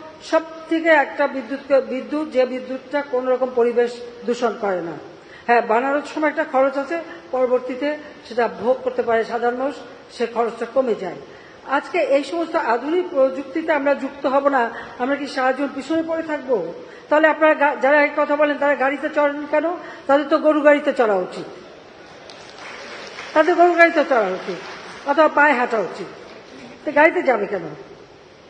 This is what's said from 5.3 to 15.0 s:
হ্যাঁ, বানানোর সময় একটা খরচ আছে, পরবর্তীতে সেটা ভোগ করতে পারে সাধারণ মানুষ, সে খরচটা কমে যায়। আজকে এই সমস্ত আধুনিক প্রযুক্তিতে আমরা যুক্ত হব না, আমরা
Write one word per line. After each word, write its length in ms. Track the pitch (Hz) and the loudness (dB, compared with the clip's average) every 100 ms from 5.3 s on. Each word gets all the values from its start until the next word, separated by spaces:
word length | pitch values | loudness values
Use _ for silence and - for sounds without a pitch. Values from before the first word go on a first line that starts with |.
| - - | -12 2
হ্যাঁ, 160 | 240 | 2
বানানোর 400 | 220 240 269 294 277 | 4 0 2 -2 -4
সময় 160 | 311 302 | -2 -2
একটা 140 | 302 | 0
খরচ 340 | 311 262 269 277 | -2 2 2 0
আছে, 240 | 269 339 311 - - | -4 -6 -8 -16 -6
পরবর্তীতে 640 | 254 247 247 254 254 294 302 - - - | -2 0 0 -2 -4 -4 -4 -10 -20 -8
সেটা 200 | 233 220 | -2 -2
ভোগ 280 | 185 220 262 | 0 -2 0
করতে 200 | 247 247 | -2 -4
পারে 220 | 220 226 | 0 0
সাধারণ 320 | 214 226 240 247 | 0 -2 -2 -2
মানুষ, 180 | 269 277 - - - | -6 -6 -16 -20 -18
সে 140 | - 233 | -8 -4
খরচটা 400 | 226 233 - 233 | -2 -2 -4 -4
কমে 200 | 269 247 | 0 0
যায়। 200 | 202 180 147 - - - - - | -2 -4 -10 -16 -20 -20 -18 -4
আজকে 320 | 277 - 359 | -4 -2 -2
এই 260 | 247 277 | 2 2
সমস্ত 320 | 277 339 330 330 | 0 -4 -2 -2
আধুনিক 480 | 240 240 285 349 349 | 0 -2 0 -2 -2
প্রযুক্তিতে 640 | 277 262 262 277 320 320 | 2 2 0 -6 -6 0
আমরা 220 | 294 277 | 0 2
যুক্ত 320 | 247 269 - 285 | 0 -4 -4 0
হব 220 | 277 277 | 2 4
না, 220 | 269 226 - - | 2 0 -4 -14
আমরা 180 | - | -6